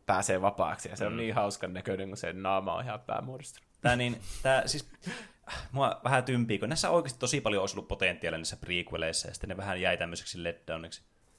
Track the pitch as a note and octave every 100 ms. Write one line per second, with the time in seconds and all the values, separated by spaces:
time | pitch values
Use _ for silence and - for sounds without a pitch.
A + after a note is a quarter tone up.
0 | - F#2+ F#2+ F#2 G2 G2+ F2 E2+ - F#2+
1 | G#2 A2+ A2+ G#2+ G#2 G2 F#2 F#2 - F#2+
2 | F#2+ F#2+ E2+ F2+ F#2+ F#2+ G2 - B2+ G#2+
3 | - G#2+ B2+ B2+ - - - _ B2 B2
4 | A#2+ A#2 - - C3+ C3 - C#3+ - -
5 | - - - - - - - C3 C3 -
6 | - C3 B2+ B2 A2 G2+ G#2+ D#3+ F#3 E3+
7 | D#3 - B2 C#3+ A2 G2+ F#2+ G2 - F#2+
8 | F#2 E2+ E2+ D#2+ E2 - - F2+ E2+ E2
9 | D#2+ E2 - E2+ G2 F#2 G2 F#2 F2+ F2
10 | E2+ E2+ - F2+ E2+ E2+ - D#2+ E2 -
11 | _ _ _